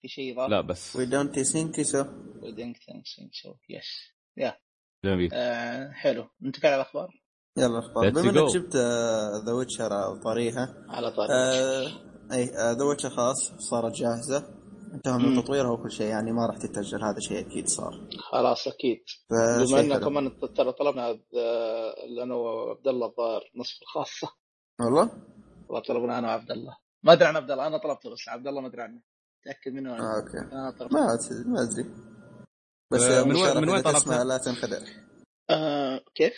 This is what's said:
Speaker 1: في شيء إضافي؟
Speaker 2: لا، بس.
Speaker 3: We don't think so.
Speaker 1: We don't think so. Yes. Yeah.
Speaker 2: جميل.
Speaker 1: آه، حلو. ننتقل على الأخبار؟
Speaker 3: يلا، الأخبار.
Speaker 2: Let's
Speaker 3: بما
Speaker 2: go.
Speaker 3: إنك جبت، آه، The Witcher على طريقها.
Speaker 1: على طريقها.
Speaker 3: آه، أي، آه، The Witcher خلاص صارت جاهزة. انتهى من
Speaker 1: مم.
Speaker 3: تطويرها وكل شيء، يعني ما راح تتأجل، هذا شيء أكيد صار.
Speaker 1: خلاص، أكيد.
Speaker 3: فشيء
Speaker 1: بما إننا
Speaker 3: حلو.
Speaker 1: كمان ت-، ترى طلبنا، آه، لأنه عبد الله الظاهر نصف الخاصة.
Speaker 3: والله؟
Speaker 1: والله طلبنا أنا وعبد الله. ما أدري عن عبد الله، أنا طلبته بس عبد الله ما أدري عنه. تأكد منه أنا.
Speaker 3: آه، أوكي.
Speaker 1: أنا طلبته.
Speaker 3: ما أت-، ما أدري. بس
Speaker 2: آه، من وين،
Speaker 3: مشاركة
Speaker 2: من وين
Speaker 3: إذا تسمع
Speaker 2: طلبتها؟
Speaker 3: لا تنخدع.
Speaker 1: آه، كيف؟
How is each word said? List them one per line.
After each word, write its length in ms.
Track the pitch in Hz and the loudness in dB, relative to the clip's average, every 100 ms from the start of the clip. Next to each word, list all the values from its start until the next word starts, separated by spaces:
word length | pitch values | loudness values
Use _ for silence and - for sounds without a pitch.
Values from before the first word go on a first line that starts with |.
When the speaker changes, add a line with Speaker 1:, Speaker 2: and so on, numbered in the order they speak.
Speaker 1:
في 60 | 127 | -14
شيء 260 | - 131 | -10 -8
إضافي؟ 160 | 120 131 | -4 0
Speaker 2:
لا، 100 | 101 | 0
بس. 360 | 80 87 - 127 | 0 -6 -6 -4
Speaker 3:
We 40 | |
don't 320 | 127 139 143 | 0 0 0
think 500 | 143 135 160 160 151 | 0 0 0 -2 -2
so. 200 | 143 139 139 - - - | 0 0 -2 -8 -18 -16
Speaker 1:
We 120 | - 110 | -14 -12
don't 200 | 120 117 | -12 -14
think 560 | - - - - - - | -18 -18 -16 -18 -16 -16
so. 80 | 50 | -18
Yes. 640 | 50 _ - - - - _ _ - | -20 _ -14 -12 -14 -18 _ _ -6
Yeah. 140 | 123 - _ _ _ _ | -6 -6 _ _ _ _
Speaker 2:
جميل. 260 | 95 92 87 | 0 2 2
Speaker 1:
آه، 580 | - 123 117 120 123 139 | 0 -4 -4 -6 -8 -10
حلو. 380 | 143 147 120 120 _ | -2 0 0 -6 _
ننتقل 260 | 131 131 156 | -10 2 2
على 100 | 139 | 4
الأخبار؟ 460 | 131 147 120 _ _ _ _ - | 0 -6 -8 _ _ _ _ 0
Speaker 3:
يلا، 80 | 127 | 2
الأخبار. 440 | 117 - 110 101 | 2 -2 2 4
Speaker 2:
Let's 40 | |
Speaker 3:
بما 180 | 139 180 | 6 6
Speaker 2:
go. 40 | 196 | 6
Speaker 3:
إنك 200 | 151 180 | 6 2
جبت، 200 | 175 135 | 0 0
آه، 680 | 120 120 117 110 107 104 | 2 2 2 0 0 -4
The 220 | 107 120 127 | -2 -2 -2
Witcher 140 | - | -4
على 400 | 110 101 98 98 | -2 0 -2 -4
طريقها. 600 | 113 113 120 120 127 - - | -2 0 0 -2 -6 -8 -10
Speaker 1:
على 220 | 120 117 | -6 -4
طريقها. 240 | 110 107 | -2 2
Speaker 3:
آه، 520 | 127 131 131 131 131 131 - - - - | 4 4 2 2 0 -4 -8 -18 -20 -4
أي، 120 | 127 | -2
آه، 300 | 123 - 117 | -2 0 0
The 220 | 117 143 143 | 2 0 0
Witcher 120 | 131 | -4
خلاص 440 | 123 120 135 - - | 0 0 0 -6 -8
صارت 360 | - 120 113 | -4 -2 -2
جاهزة. 680 | - 120 117 131 139 - - - - - | -2 -2 -2 -2 -4 -4 -20 -20 -18 -14
انتهى 240 | 156 135 123 | -6 -2 2
من 100 | 135 | 4
Speaker 1:
مم. 120 | 127 | 4
Speaker 3:
تطويرها 300 | 123 139 127 | 2 0 2
وكل 220 | 117 110 | 0 -4
شيء، 140 | 104 107 | -4 -2
يعني 260 | 107 113 | 0 0
ما 140 | 117 117 | 0 0
راح 100 | - | -2
تتأجل، 480 | 110 - 101 104 | -6 -6 -6 -2
هذا 140 | 110 101 | -2 -4
شيء 260 | - 98 92 | -4 -6 -6
أكيد 220 | - - | -6 -4
صار. 400 | - - - - - | -4 -6 -10 -14 -14
Speaker 1:
خلاص، 500 | - - 123 120 - | -2 2 2 2 -4
أكيد. 360 | - 131 113 - - _ | -2 -2 -2 -8 -20 _
Speaker 3:
فشيء 360 | 113 113 120 127 | 2 4 4 6
Speaker 1:
بما 140 | 135 | 6
إننا 140 | 147 | 4
Speaker 3:
حلو. 100 | 139 | 2
Speaker 1:
كمان 340 | 104 143 135 - | 2 0 -2 -6
ت-، 40 | |
ترى 280 | 131 - 127 | -6 0 0
طلبنا، 480 | - 143 131 120 110 _ 120 | 2 0 0 -4 -4 _ -2
آه، 580 | 117 117 113 113 110 - - | 0 0 -2 -2 -6 -8 -10
لأنه 640 | 120 123 123 117 113 117 | -8 -4 -2 -2 -4 -6
عبد 180 | 113 135 | -2 0
الله 180 | 127 113 | 0 -2
الظاهر 360 | - 117 110 - 120 | -2 -2 -2 -8 -12
نصف 260 | 123 - | -10 -12
الخاصة. 460 | - 156 - - 156 _ _ _ _ - | -8 -8 -6 -8 -10 _ _ _ _ -4
Speaker 3:
والله؟ 300 | 120 139 226 - - - - - - | 2 4 4 -2 -20 -20 -20 -20 -8
Speaker 1:
والله 140 | 120 | -8
طلبنا 360 | - 120 120 120 | -2 -2 -2 -2
أنا 100 | 117 | -2
وعبد 220 | 113 - | -4 -4
الله. 260 | 113 127 - _ _ | -10 -10 -18 _ _
ما 100 | 147 | 10
أدري 160 | 170 165 | 10 10
عن 80 | 156 | 6
عبد 140 | 131 | -2
الله، 160 | 131 147 | -2 -2
أنا 120 | 156 | -2
طلبته 320 | 156 139 160 | -4 -6 -8
بس 180 | 113 - | -14 -12
عبد 180 | 120 135 | -10 -6
الله 140 | 139 | -8
ما 80 | 131 | -8
أدري 140 | 123 | -10
عنه. 200 | 113 117 _ _ _ _ | -12 -14 _ _ _ _
تأكد 280 | 147 135 139 | -18 -12 -10
منه 220 | 131 131 | -8 -8
أنا. 80 | 117 | -6
Speaker 3:
آه، 180 | 117 107 | -2 -4
أوكي. 340 | - - - | -4 -10 -10
Speaker 1:
أنا 160 | 135 131 | -8 -8
طلبته. 260 | - 240 285 | -8 0 2
Speaker 3:
ما 180 | 254 | 4
أت-، 320 | 117 - 113 226 | 2 -2 -6 -2
ما 120 | 233 | 0
أدري. 500 | 120 107 - - - - - - - _ _ _ _ | 0 -2 -6 -10 -20 -20 -20 -20 -20 _ _ _ _
بس 100 | 123 | 4
Speaker 2:
آه، 220 | 123 131 | 6 6
من 100 | 131 | 6
وين، 80 | 151 | 4
Speaker 3:
مشاركة 180 | 185 - | 4 4
Speaker 2:
من 80 | 156 | 4
وين 100 | 180 | 2
Speaker 3:
إذا 140 | 156 | 4
تسمع 240 | 147 143 123 | 2 2 2
Speaker 2:
طلبتها؟ 80 | |
Speaker 3:
لا 140 | 127 131 | 2 0
تنخدع. 400 | 131 123 117 98 - - - - _ _ - | -2 -4 -4 -6 -10 -18 -20 -20 _ _ -2
Speaker 1:
آه، 500 | 156 156 143 139 131 _ | 0 2 0 -2 -4 _
كيف؟ 200 | - 165 | 2 2